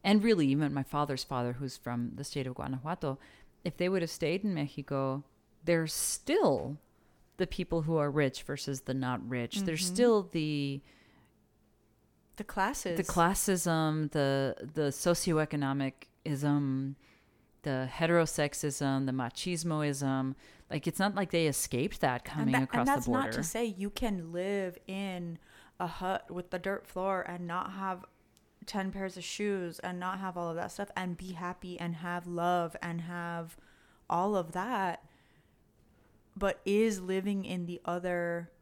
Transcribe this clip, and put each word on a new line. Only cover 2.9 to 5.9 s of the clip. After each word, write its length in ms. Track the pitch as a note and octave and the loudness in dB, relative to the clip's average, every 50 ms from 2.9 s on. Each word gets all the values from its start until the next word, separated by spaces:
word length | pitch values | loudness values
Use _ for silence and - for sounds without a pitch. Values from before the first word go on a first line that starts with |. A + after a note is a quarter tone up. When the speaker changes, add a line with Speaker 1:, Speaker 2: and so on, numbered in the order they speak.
| F3+ - - C#3 C3+ - - - - - - - _ _ _ | -6 -2 -2 -4 -4 -4 -10 -20 -20 -20 -20 -20 _ _ _
Speaker 1:
if 140 | F3 - | -8 -2
they 100 | - F3+ F3+ | 0 0 2
would 120 | F#3+ F#3 | 2 2
have 100 | E3+ D#3+ | 0 -2
stayed 320 | - - E3+ D3+ E3+ F#3+ G#3 | -2 -2 0 0 0 0 0
in 100 | G#3 F3+ | 0 0
Mexico, 720 | D3+ D3 C#3 - - C#3 - C#3+ C3+ C3+ C3+ C3 C#3+ C#3+ _ _ _ _ _ _ _ - | 0 -2 -4 -4 -10 -6 -4 -2 0 0 0 -2 -4 -6 _ _ _ _ _ _ _ 2
there's 300 | E3 E3+ E3 D#3+ D#3+ | 2 4 4 2 0